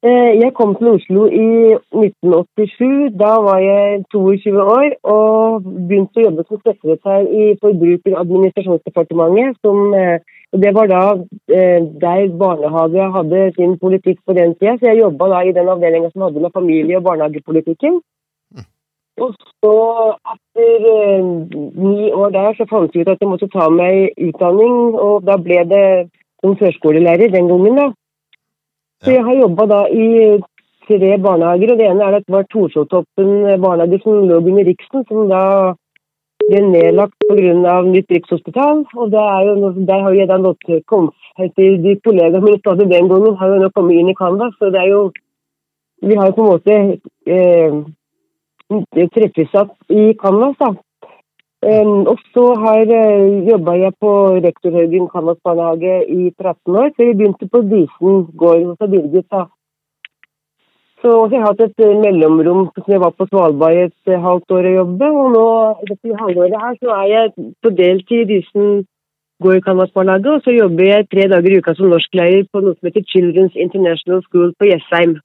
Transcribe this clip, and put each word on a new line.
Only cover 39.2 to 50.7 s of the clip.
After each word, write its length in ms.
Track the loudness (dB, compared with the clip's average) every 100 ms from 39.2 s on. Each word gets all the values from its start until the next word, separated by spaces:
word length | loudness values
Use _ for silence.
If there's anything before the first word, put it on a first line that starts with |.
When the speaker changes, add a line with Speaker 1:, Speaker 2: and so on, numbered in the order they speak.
| 0 0 0
Speaker 1:
jo 80 | 0
noe, 300 | -2 -4 -2
der 140 | 0
har 100 | 2
jo 60 | 0
jeg 80 | 2
da 80 | 0
nådd 200 | 0 -2 -4
til 160 | -4 -2
kom-, 240 | -2 -2 -4 -20 -8
helt 180 | -8 0
til 260 | 2 2
de 140 | 0 0
kollegaene 380 | 0 2 2 2
mine 180 | 2 2
som 140 | 0 0
hadde 140 | 2
den 160 | 2 2
gangen, 280 | 2 2 0
har 120 | 0
jo 100 | 0
nå 120 | 0
kommet 260 | 0 2 2
inn 100 | 2
i 60 |
Canvas, 400 | -2 -4 -4 -6 -4
så 100 | -2
det 100 | 0
er 80 | 0
jo, 200 | 0 -2 -6 _ _ _ _ _ _ _ _
vi 120 | -2
har 120 | 0 0
jo 100 | 2
på 80 |
en 80 | 2
måte, 480 | 2 2 0 0 -4 -10 _ -4
eh, 460 | 0 2 2 2 -2 -10 -18 _ _ _ _ _ _ _ -8 -4 -2 0
treffes 400 | 0 -2 -2 -2
at 160 | -2 -2 -6 _
i 240 | 2 2
Canvas 420 | 2 0 0 0 0
da. 160 | -4